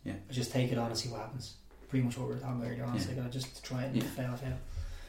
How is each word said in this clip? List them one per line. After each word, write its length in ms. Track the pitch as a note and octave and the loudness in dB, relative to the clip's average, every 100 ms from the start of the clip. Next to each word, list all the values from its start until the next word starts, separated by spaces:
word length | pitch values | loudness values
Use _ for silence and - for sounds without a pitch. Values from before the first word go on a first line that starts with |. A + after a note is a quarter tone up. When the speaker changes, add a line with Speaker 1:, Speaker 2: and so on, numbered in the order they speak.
Speaker 1:
Yeah. 100 | - G2 - | -6 -6 -2
Speaker 2:
I 40 | |
just 180 | B2 A#2+ | 0 2
take 200 | C3 B2 | 4 4
it 60 | A#2 | 4
on 100 | A2+ | 2
and 100 | A2+ | 2
see 120 | B2 | -2
what 120 | A2 | -2
happens. 340 | A2+ C3 - - - - - | -4 -6 -8 -12 -18 -18 0
Pretty 140 | C3 B2 | 4 4
much 120 | B2 | 2
what 100 | B2+ | 0
we 80 | B2 | 0
were 40 | |
talking 180 | B2+ B2 | 0 0
about 100 | A#2+ | 0
earlier 120 | A#2+ A#2+ | -2 0
on. 100 | A2 | 2
It's 120 | F#2 | 2
Speaker 1:
Yeah. 80 | C3 | 0
Speaker 2:
like, 80 | A#2+ | 0
I 40 | |
just 340 | C3 - - | -2 -4 -6
try 200 | - B2+ | -4 0
it 40 | C3 | 2
and 40 | B2 | 2
Speaker 1:
Yeah. 60 | |
Speaker 2:
fail, 320 | - - B2+ B2 | 2 0 0 0
fail. 220 | C3 C3 - - - - | -2 -2 -2 -4 -2 -4